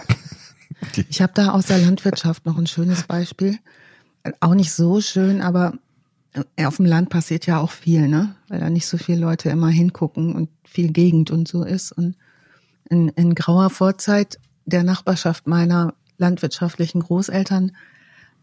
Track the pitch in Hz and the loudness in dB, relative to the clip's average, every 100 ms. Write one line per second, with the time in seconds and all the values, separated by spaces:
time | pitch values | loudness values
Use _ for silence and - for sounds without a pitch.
0 | - - - - - _ - - - - | -4 -4 -6 -20 -20 _ -20 -16 -8 -6
1 | - - 185 - 196 196 190 185 175 190 | -4 0 0 2 2 2 2 4 4 2
2 | 196 - 165 160 165 160 165 165 175 175 | 0 -2 -2 -4 -4 -2 -2 -2 -2 -2
3 | - 175 175 - 196 214 _ _ _ _ | -4 -4 -6 -4 -4 -4 _ _ _ _
4 | _ _ - - 170 190 165 - 170 208 | _ _ -12 -2 2 4 2 2 2 2
5 | 208 185 190 196 180 180 180 - _ _ | 0 0 0 0 0 0 0 -4 _ _
6 | _ _ _ 139 - - 143 147 180 165 | _ _ _ -12 -8 -4 -2 2 2 2
7 | 180 170 - 165 - 160 160 - 170 165 | 2 -2 -2 -4 -2 -2 -2 -4 0 2
8 | 143 151 208 196 - 175 160 165 - 175 | 2 2 -2 -6 -10 -6 -2 -2 -2 -6
9 | - 170 165 165 160 156 160 165 175 - | -2 -2 0 -2 -2 0 2 4 2 0
10 | 160 - 165 165 156 _ _ - 170 160 | -4 -2 -4 -2 -6 _ _ -4 0 2
11 | 180 160 151 165 160 175 - 185 - - | 4 4 2 -2 -2 -4 -4 -6 -6 -6
12 | 175 - _ _ _ _ _ _ - 170 | -6 -6 _ _ _ _ _ _ -2 2
13 | 160 - 170 165 170 180 190 - 190 196 | 2 2 2 2 2 2 2 2 0 0
14 | - 208 202 - _ _ - 180 175 185 | 0 0 -2 -8 _ _ -4 0 0 0
15 | - 180 170 165 - 170 170 175 170 - | -2 -2 -2 -4 -2 0 2 2 0 -6
16 | _ - 180 180 156 - 175 - 165 175 | _ -2 -2 0 -4 -4 -6 -4 -4 -2
17 | 165 175 196 190 196 190 185 - - _ | -2 -2 -2 -2 -2 -2 -2 -6 -20 _
18 | _ _ _ _ | _ _ _ _